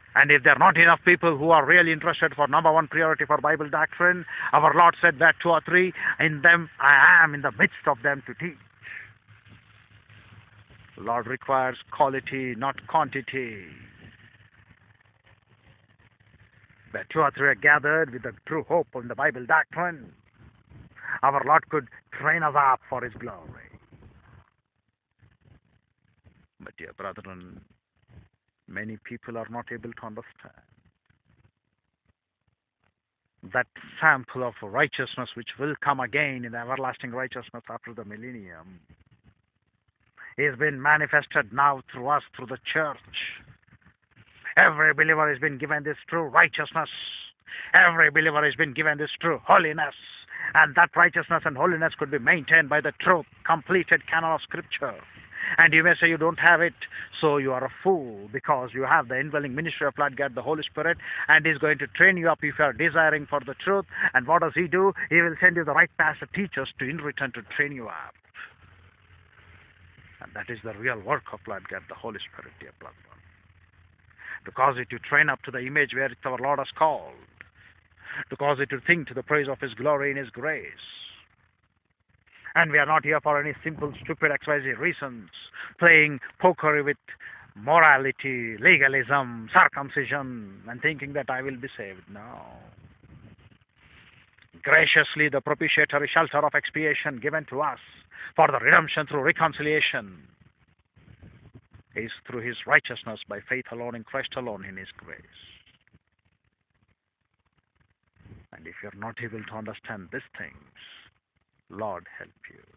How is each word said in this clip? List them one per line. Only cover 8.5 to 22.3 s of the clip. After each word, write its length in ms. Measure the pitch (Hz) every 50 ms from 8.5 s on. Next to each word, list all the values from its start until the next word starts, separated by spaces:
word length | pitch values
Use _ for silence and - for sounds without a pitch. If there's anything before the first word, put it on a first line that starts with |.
| 147 101 104 _ _ _ - - - - - - - _ _ _ - _ _ - - - _ _ _ _ _ _ _ - _ _ 107 - _ _ - - _ _ _ - _ _ - - - - _
Lord 320 | - 95 110 117 120 107 117
requires 500 | 131 127 - - 135 131 131 127 120 - - _
quality, 640 | - - 147 135 135 135 127 - 135 135 131 127 120
not 280 | 107 135 135 131 - - -
quantity. 800 | - 160 151 131 113 135 - - - 135 123 117 110 101 90 78 69 64 - - - - - - - _ - _ _ _ _ _ _ _ _ _ - _ _ _ _ _ _ _ _ _ _ _ _ _ _ _ _ _ _ _ _ _ _ _ _ _ _ _ _ _ _ _ _ _ _ _ _ _ _ _ _ _ _ -
Where 140 | 107 104 120
two 160 | _ - 160
or 100 | 151 139
three 180 | - 131 139 143
are 60 | 131
gathered 580 | 101 143 147 147 151 131 147 156 160 160 139
with 120 | 120 123 110
the 100 | 123 107 - _
true 200 | - 160 160 -
hope 240 | _ 151 170 147 _ -
in 100 | 127 120 120
the 60 | 117
Bible 320 | 123 139 156 117 127 123
doctrine, 680 | 113 160 156 151 _ - 160 175 175 165 143 117 - _ _ _ _ _ _ - - _ _ _ _ - - - - _ - - - - -
our 200 | - 135 139 139 -
Lord 220 | 135 151 160 - _
could 180 | - 151 127 - - - _ _
train 320 | - - - 151